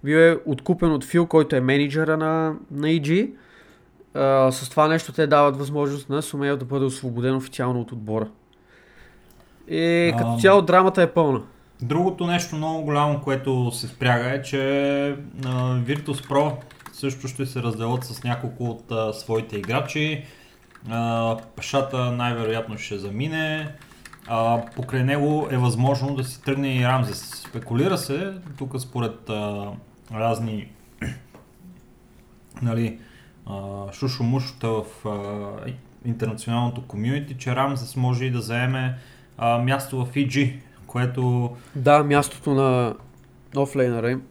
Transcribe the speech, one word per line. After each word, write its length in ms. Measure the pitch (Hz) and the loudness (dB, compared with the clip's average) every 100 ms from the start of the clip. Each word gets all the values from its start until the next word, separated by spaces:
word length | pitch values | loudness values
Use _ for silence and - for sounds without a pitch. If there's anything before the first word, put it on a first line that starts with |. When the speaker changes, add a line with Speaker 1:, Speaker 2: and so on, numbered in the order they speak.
Speaker 1:
Бил 140 | 139 156 | 4 8
е 200 | 165 160 - | 8 6 0
откупен 460 | 135 - 175 170 | -4 0 2 4
от 120 | 151 | 2
Фил, 220 | - 170 170 | 2 2 6
който 300 | 160 151 139 | 6 6 2
е 40 | |
мениджъра 560 | 127 139 143 147 160 156 | 4 4 2 0 2 2
на, 360 | 160 160 160 156 - | 2 2 0 -4 -10
на 180 | 143 151 | -4 0
И 120 | 165 | 2
Джи. 320 | 143 175 262 - - - - - _ _ - | 2 2 0 -6 -20 -20 -20 -20 _ _ -12
А, 380 | 143 139 135 131 | 0 4 6 4
с 180 | 131 131 | 2 -2
това 180 | - 147 | 4 4
нещо 260 | 160 - | 4 -2
те 140 | 135 151 | -2 4
дават 300 | 147 143 135 | 6 6 4
възможност 520 | 139 147 143 143 139 | -4 -2 -2 -2 -4
на 120 | 139 | -4
Сумейл 360 | 151 143 143 143 | -2 -2 -2 -2
да 80 | 123 | -2
бъде 200 | 135 135 | 0 0
освободен 500 | 131 131 120 127 131 | -2 -6 -2 0 0
официално 460 | 131 - 127 123 | -2 -4 -2 0
от 100 | 120 | -4
отбора. 360 | 120 107 110 107 - _ _ _ - - - - - - - - _ - | -8 -4 -2 -4 -8 _ _ _ -20 -20 -20 -20 -20 -20 -20 -20 _ -6
И 440 | 160 165 170 170 - | 0 2 4 4 2
като 120 | 117 | 0
Speaker 2:
Ам, 100 | 117 | 6
Speaker 1:
цяло 220 | 190 196 | 8 8
драмата 400 | 170 180 185 190 | 8 6 6 4
е 100 | 170 | 4
пълна. 300 | 175 156 123 - - _ _ | 4 2 2 -4 -20 _ _
Speaker 2:
другото 460 | 120 151 185 185 175 | -2 2 2 0 0
нещо 280 | 175 - 156 | 0 -2 -4
много 280 | 156 160 | -4 -4
голямо, 380 | 151 147 147 143 | 0 2 2 0
което 500 | - 131 135 127 123 | 0 -2 0 0 0
се 160 | 120 - | -2 -10
впряга, 420 | - 127 120 123 139 | -2 2 2 2 -4
е, 60 | |
че, 180 | 135 139 135 139 139 143 143 143 147 - 131 | -2 -2 2 2 2 2 0 -4 -10 -8 -4
а, 60 | 127 127 127 | 0 0 0
Virtus 520 | 120 147 147 127 - | 0 -2 -2 -6 0
Pro 260 | 139 147 131 - - - | 2 2 -2 -12 -20 -20
също 340 | - 139 131 127 | -6 -6 -6 -10
ще 180 | - 127 | -6 -6
се 180 | 123 | -2
разделят 400 | 117 107 113 127 | -4 -2 -2 -2
с 200 | 123 - | -4 -8
няколко 400 | 123 120 120 - 117 | -4 -4 -6 -6 -6
от, 260 | 110 - | -6 -6
а, 220 | 113 110 | -4 -4
своите 440 | 104 - 113 110 104 | -4 -2 -2 -2 -8
играчи. 680 | 92 131 143 151 151 147 - - - - _ - 113 | -4 -4 -2 -2 -2 -2 -10 -20 -20 -20 _ -20 -6
А, 480 | 117 117 117 113 113 - - | -4 0 0 0 -2 -8 -12
Пашата 560 | - 139 135 131 123 | -4 -2 -2 -2 -2
най-вероятно 680 | 123 120 117 110 113 113 107 | -2 -2 -2 -2 -2 -4 -10
ще 200 | - 101 | -8 -8
замине. 720 | 98 104 147 160 156 156 151 147 - - - - - | -8 -4 -4 -2 -4 -4 -6 -12 -20 -20 -20 -20 -4
А, 340 | 117 113 117 - - | 0 2 0 -2 -10
покрай 280 | 127 131 | -4 0
него 440 | 127 143 143 151 - | 2 2 2 0 0
е 60 | 131 | 2
възможно 580 | 123 110 131 139 135 139 | 2 2 2 2 -2 -4
да 80 | |
си 180 | 127 - | -6 -6
тръгне 360 | - 135 139 127 | -4 -2 0 2
и 80 | 123 | 2
Рамзес. 580 | 131 120 98 - - - | 2 0 -4 -12 -14 -12
Спекулира 480 | 117 - 117 175 180 | -12 -4 0 2 0
се, 340 | - 139 196 190 175 135 | -2 -4 -4 -10 -14 -10
тук 180 | 135 131 | -8 -8
според, 500 | - 123 117 - - | -6 -4 -4 -6 -8
а, 360 | 107 104 101 101 104 - - - | -6 -4 -6 -8 -12 -18 -20 -12
разни, 540 | 110 113 110 113 107 - - - - | -2 -2 0 -4 -6 -10 -18 -20 -10
<clears throat> 1600 | - - - - - - - - - - - - - - - - | -10 -10 -18 -20 -20 -20 -20 -20 -20 -20 -20 -20 -20 -20 -20 -6
нали, 380 | 120 113 113 - - - - - - | -2 0 -2 -4 -18 -20 -20 -20 -12
а, 80 | 101 98 101 98 | -10 -10 -10 -10
шушомушота 720 | - 135 - 120 135 127 - 117 | -6 -6 -2 -2 -2 -4 -6 -4
в, 160 | 110 104 - 107 | -4 -6 -10 -8
а, 680 | 104 101 104 101 104 - 123 - - 120 | -6 -6 -8 -10 -12 -12 -14 -16 -12 -8
интернационалното 760 | 113 113 107 - 117 120 123 | -4 -4 -6 -4 -2 -2 -4
комюнити, 540 | - 101 113 143 143 127 | -10 -6 -2 -2 -4 -8
че 160 | 131 123 | -4 0
Рамзес 400 | 139 131 120 131 | 0 -2 -6 -2
може 300 | 127 123 131 | 0 0 -2
и 60 | |
да 100 | 123 | -4
заеме, 540 | 104 117 127 131 127 127 - - - - | -2 -2 0 -2 -4 -6 -12 -20 -20 -2
а, 200 | 117 120 | 0 2
място 480 | 127 226 - 131 127 | 2 0 -2 -4 -4
в 100 | 143 | 0
И 120 | 139 | 0
Джи, 320 | 135 131 - - - - | 2 0 -2 -18 -20 -8
което 600 | 120 127 127 123 123 120 123 - 139 | -2 -2 0 0 2 0 -6 -12 -2
Speaker 1:
Да, 280 | 127 147 | 6 6
мястото 500 | 147 143 143 - - | 6 4 2 -4 0
на 400 | 135 135 127 117 - - - - - - 135 | 2 4 4 2 -4 -14 -20 -20 -20 -8 -2
офлейнера 560 | 139 139 123 117 117 | 0 2 0 2 -2
им 100 | 131 135 | -2 -8